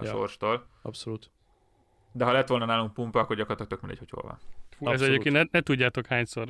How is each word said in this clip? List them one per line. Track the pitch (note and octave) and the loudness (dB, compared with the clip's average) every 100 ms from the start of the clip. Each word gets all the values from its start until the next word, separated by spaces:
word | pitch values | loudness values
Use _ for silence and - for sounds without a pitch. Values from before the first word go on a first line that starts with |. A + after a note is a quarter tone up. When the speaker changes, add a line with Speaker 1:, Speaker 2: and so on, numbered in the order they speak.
Speaker 1:
Ja. | A2 | -6
Speaker 2:
sorstól. | G#2+ G2+ - G#2+ A#2+ - _ | -4 -4 -4 -2 -2 -4 _
Speaker 1:
Abszolút. | A2+ A2 - A2 - _ _ _ _ _ _ _ _ | -12 -10 -10 -10 -12 _ _ _ _ _ _ _ _
Speaker 2:
De | A#2+ A#2+ | -2 4
ha | |
lett | B2+ C3 | 4 4
volna | B2+ A#2 | 2 2
nálunk | A2+ A2 | 0 0
pumpa, | A2+ A#2 A#2 | -4 -2 0
akkor | A2 G#2+ | 2 0
gyakorlatilag | G#2+ G#2+ G#2 | -2 -4 -6
tök | F#2+ | -8
mindegy, | G2 F#2+ | -8 -12
hogy | - | -12
hol | - - | -12 -10
van. | - - - - | -12 -12 -12 -12
Speaker 3:
Fú, | - C#3+ | -6 0
ez | |
Speaker 1:
Abszolút. | C3 C3+ | 2 4
Speaker 3:
egyébként | C3+ A#2 C#3+ | 4 4 4
ne, | E3 | 4
ne | E3+ | 2
tudjátok, | - C3+ B2 B2 A#2 | 2 2 2 0 -2
hányszor, | B2 A#2 - A2+ | -2 -2 -4 -8